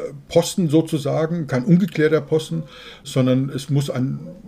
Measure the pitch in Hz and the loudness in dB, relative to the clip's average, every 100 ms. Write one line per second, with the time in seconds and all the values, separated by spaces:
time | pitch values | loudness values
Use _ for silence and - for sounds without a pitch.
0 | 151 - - 170 170 - 165 160 156 156 | -8 -12 -2 0 2 0 2 2 2 -2
1 | 139 139 160 175 151 127 208 175 202 - | -2 -2 -2 -4 -2 -2 4 4 4 2
2 | 156 156 143 156 160 165 160 - - - | 2 2 2 -2 -2 -6 -8 -16 -20 -18
3 | - 135 127 127 139 139 - 143 143 127 | -4 0 2 2 0 -4 -2 0 0 -2
4 | 131 143 - - | -4 -6 -10 -16